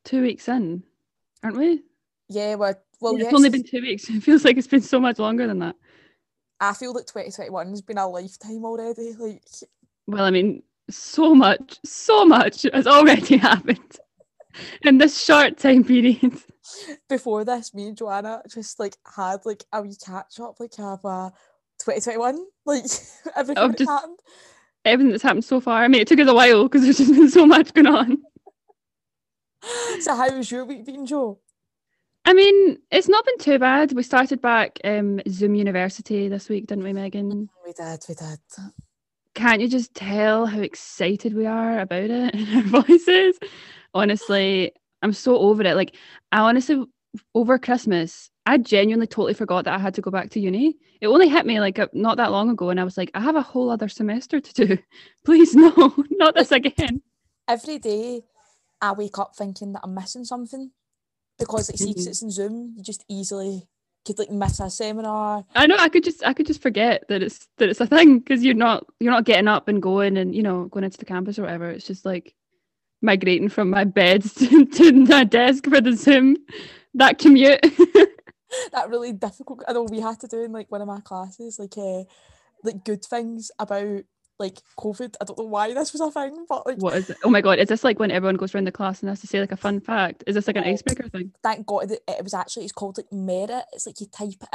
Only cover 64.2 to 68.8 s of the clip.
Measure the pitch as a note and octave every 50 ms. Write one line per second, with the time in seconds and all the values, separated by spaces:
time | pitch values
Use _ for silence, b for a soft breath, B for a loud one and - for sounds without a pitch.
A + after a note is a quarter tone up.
64.2 | - - G#3 G3+ G3 G3 - - G3 F#3 F#3 - A3+ G#3+ G#3+ A3 A3 G#3+ G#3+ G#3+
65.2 | G#3+ G#3 G#3 G#3 G3+ _ - A#3+ C#4+ D4+ G4 G4+ E4+ D#4+ - F4 E4+ F4+ D#4+ -
66.2 | - A#3+ C4 - D#4 - D4 - - B3+ G#3 G3+ A3 A#3+ G#3+ - - - G3+ F#3+
67.2 | F#3+ - - - _ _ _ - A3 F#3 - - A#3 G#3 C#4+ E4 F4 D4+ C4+ A#3
68.2 | - - C4+ A#3+ A#3+ C4 A#3+ A3 A#3 A3+ G#3+ -